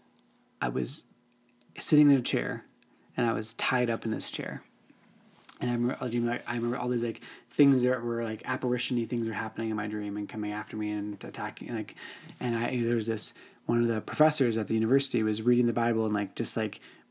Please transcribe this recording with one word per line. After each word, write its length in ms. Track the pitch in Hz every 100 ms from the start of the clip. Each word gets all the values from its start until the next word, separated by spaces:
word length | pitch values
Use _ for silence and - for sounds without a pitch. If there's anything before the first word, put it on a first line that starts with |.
| _ _ _ _ _ _
I 80 | 123
was 360 | 127 120 - - _ _ _ _ _ _ -
sitting 320 | - 151 147
in 80 | 135
a 40 |
chair, 440 | 120 123 120 117 - _ _ _ _ -
and 100 | 120
I 60 |
was 220 | 113 110
tied 340 | - - 123 120
up 160 | 113
in 60 | 113
this 200 | 98 -
chair." 320 | - - 131 - _ _ _ _ _ _ _ - -
And 80 | 123
I 20 |
remember, 240 | 120 120 -
I 60 | 127
remember, 240 | 120 117
like, 120 | 120 -
I 100 | 120
remember 200 | 117 123
all 120 | 123
these, 160 | 123
like, 180 | 117 110 - - -
things 340 | - 143 131
that 180 | 123 123
were, 200 | 117 117
like, 200 | 113 107
apparition-y 600 | 123 131 123 123 - 120 113
things 200 | 117 113
were 60 |
happening 380 | 101 110 - 113
in 60 | 107
my 100 | 107
dream 300 | 107 104 104
and 100 | 104
coming 240 | 107 104
after 240 | 104 - 107
me 140 | 104
and 320 | 107 104 101
attacking, 440 | - - 107 - -
and, 100 | 117
like, 160 | 104 - - - - -
and 160 | 127
I, 220 | 117 120 127
there 140 | 117 117
was 100 | 107
this, 260 | 110 - - - -
one 160 | - 120
of 60 | 117
the 120 | 113
professors 560 | - - 156 - 120 110
at 80 | 107
the 60 |
university 480 | 110 110 135 139 117
was 180 | 107 107
reading 260 | 117 123 117
the 60 |
Bible 320 | 113 117 113
and, 80 | 110
like, 220 | 104 101
just, 200 | - 113 113
like, 240 | 107 - - - _